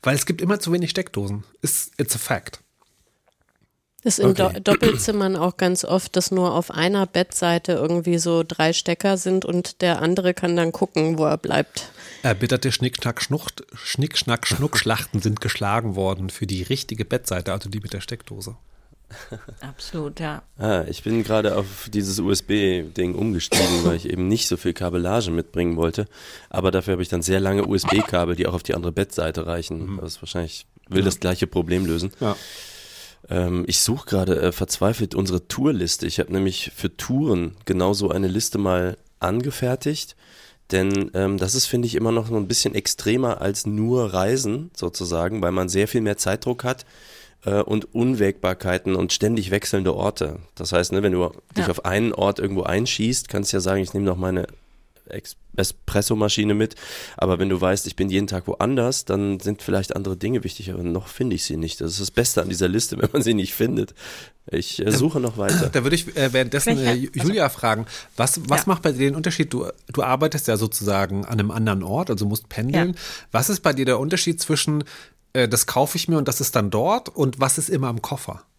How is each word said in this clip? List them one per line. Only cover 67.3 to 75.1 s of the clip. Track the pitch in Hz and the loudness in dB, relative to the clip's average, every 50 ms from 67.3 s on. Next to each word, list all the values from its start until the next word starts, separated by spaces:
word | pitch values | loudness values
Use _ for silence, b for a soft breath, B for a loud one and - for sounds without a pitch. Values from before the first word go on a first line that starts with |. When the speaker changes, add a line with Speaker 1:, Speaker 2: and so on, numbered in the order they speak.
| 208 214 156 131 | 4 4 2 2
Speaker 1:
fragen, | - - - 113 110 107 113 B B B B B - | 0 0 0 2 2 2 -2 B B B B B -2
was, | - 117 - - 170 160 120 | 0 2 2 2 -2 0 2
was | 143 156 | 2 2
Speaker 3:
Ja. | - | 4
Speaker 1:
macht | 190 185 165 | 2 0 2
bei | - 165 | 2 0
dir | 135 127 135 139 | 2 4 2 2
den | 143 | 2
Unterschied? | 160 156 180 160 - 151 - | 0 -2 -2 0 0 -2 -2
Du, | - 123 - - - - _ - | 0 -4 -4 -6 -8 -12 _ -6
du | - 143 | -2 -2
arbeitest | 107 127 127 131 156 156 - 143 - - | 2 2 2 2 2 0 0 0 0 0
ja | 113 | 2
sozusagen | 104 110 107 - - 104 104 98 98 98 90 98 98 101 | 2 0 -2 -2 -2 0 2 2 2 2 2 0 -4 -4
an | - 117 110 | -2 0 0
einem | 104 104 | 0 0
anderen | - 113 110 110 101 98 87 | 0 0 0 2 2 0 -2
Ort, | 90 101 147 185 180 | -2 -2 -2 -2 -2
also | 113 95 107 | -2 -2 0
musst | 101 110 110 - - | -2 -2 -4 -6 -8
pendeln. | - - 110 127 143 175 170 180 180 | -6 -4 -2 0 2 2 2 0 -2
Speaker 3:
Ja. | B B B B B B B | B B B B B B B
Speaker 1:
Was | - 113 123 - | -2 0 0 0
ist | 202 170 | -2 2
bei | - 160 | 2 2
dir | 139 131 135 | 2 2 2
der | 127 127 110 | 2 2 2
Unterschied | 135 156 185 180 - 170 160 165 | 2 0 0 0 0 0 0 -2
zwischen, | - - 156 139 - - 151 151 143 B B B B B | 0 0 0 0 2 0 0 -2 -2 B B B B B